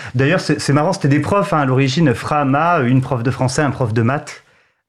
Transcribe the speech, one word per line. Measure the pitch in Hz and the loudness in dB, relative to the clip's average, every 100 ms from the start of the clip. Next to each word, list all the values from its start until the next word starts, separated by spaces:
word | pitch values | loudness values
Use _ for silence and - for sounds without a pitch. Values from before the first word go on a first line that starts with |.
| - | -6
D'ailleurs, | 123 135 175 | -2 0 0
c'est, | - 151 | 0 -2
c'est | - | 0
marrant, | 143 160 | 0 0
c'était | 185 147 | 0 0
des | 143 | 0
profs, | 147 202 196 | 2 0 0
hein, | 156 | 0
à | |
l'origine, | 135 131 139 131 160 | 2 2 2 2 0
Frama, | 156 - 151 135 139 165 175 | 0 -2 -2 2 2 2 2
une | 120 131 | 2 2
prof | 131 131 | 2 -2
de | 120 | -2
français, | 127 131 - | -2 -2 0
un | 147 | -2
prof | - 120 | -2 -2
de | 113 | 0
maths. | 113 143 - - _ _ _ _ | 0 -2 -6 -16 _ _ _ _